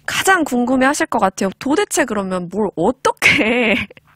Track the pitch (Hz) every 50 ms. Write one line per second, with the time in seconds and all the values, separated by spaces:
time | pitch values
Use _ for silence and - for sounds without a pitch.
0 | _ - - - - 381 381 359 311 - 262 240 247 240 262 262 254 262 294 -
1 | 330 - - 233 202 190 - - 208 190 - - - 262 294 392 415 - - -
2 | 302 - 220 - 190 190 185 185 180 170 180 202 220 - - - 165 190 - -
3 | - 440 508 - - - - - 254 214 - 247 240 214 202 - 208 - - -
4 | - _ _